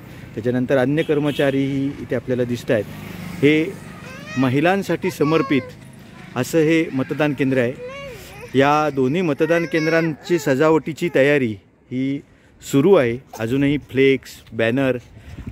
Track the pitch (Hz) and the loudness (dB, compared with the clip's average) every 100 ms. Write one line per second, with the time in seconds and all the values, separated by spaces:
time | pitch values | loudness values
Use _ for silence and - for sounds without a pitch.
0 | - - - - 113 123 127 139 131 151 | -20 -20 -14 -6 -2 -2 0 2 2 0
1 | 160 147 147 135 139 135 135 139 139 143 | 0 0 0 0 0 2 0 -2 -4 -6
2 | 120 123 123 127 123 120 - 117 101 - | -6 -6 -2 -2 -2 -4 0 -2 -2 -10
3 | - - - - 139 156 170 - - - | -14 -12 -12 0 2 4 0 -6 -16 -18
4 | - - - 127 131 135 165 196 175 165 | -18 -16 -10 0 0 2 2 2 0 -2
5 | 185 - 147 160 151 139 - - - - | -2 0 2 2 2 0 -2 -14 -20 -20
6 | - - - 120 127 165 156 165 160 131 | -20 -20 -10 -6 0 2 4 2 0 -2
7 | 131 143 151 135 135 131 120 147 494 554 | -4 0 -2 0 0 2 0 -2 -12 -12
8 | 554 480 - - 494 127 139 151 151 139 | -14 -14 -18 -18 -4 2 4 4 0 0
9 | 127 160 180 139 156 170 170 165 156 165 | 0 0 -2 0 2 0 0 -2 0 0
10 | 165 143 - 175 156 131 156 160 156 143 | 0 -4 -2 -2 2 2 4 4 0 -6
11 | 170 151 135 147 123 98 _ _ - 127 | -2 2 4 4 0 -4 _ _ -10 -6
12 | 135 143 - _ _ - - 139 160 190 | -4 -6 -10 _ _ -20 0 4 6 6
13 | 123 120 - - 113 135 143 147 - 123 | 6 -2 -8 -8 -2 0 0 0 -2 2
14 | 135 135 - - - 113 113 127 135 123 | 4 4 -2 -20 -12 -2 0 2 0 -2
15 | - - - - - | -6 -20 -20 -14 -6